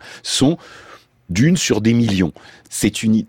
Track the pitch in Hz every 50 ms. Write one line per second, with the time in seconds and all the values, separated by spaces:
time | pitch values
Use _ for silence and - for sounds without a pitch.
0 | - - - - - - - - 135 139 170 - - - - - - - - -
1 | _ _ _ _ _ - 85 95 127 160 185 - - - 120 104 104 113 117 120
2 | 117 113 98 92 95 76 - - - - - - _ - - - - 104 - -
3 | - 110 110 110 -